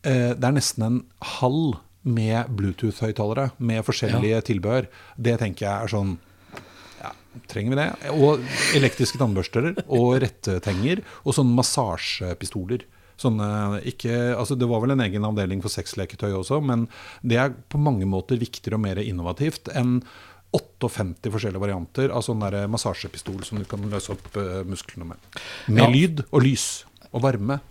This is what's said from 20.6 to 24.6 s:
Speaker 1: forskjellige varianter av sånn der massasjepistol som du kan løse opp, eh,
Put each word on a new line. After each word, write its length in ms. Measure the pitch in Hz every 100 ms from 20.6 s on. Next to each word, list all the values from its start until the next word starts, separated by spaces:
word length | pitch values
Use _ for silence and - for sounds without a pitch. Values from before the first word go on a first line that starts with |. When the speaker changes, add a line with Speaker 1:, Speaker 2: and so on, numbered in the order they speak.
| - _ 120 - 95 82 117
Speaker 1:
forskjellige 280 | 104 107 95
varianter 480 | 101 95 85 - 135
av 100 | 120
sånn 200 | 113 110
der 240 | 101 101 101
massasjepistol 720 | 113 107 92 - - - 95
som 160 | - 104
du 60 |
kan 180 | 95 101 101
løse 240 | 101 -
opp, 140 | 98 - 104
eh, 260 | 95 92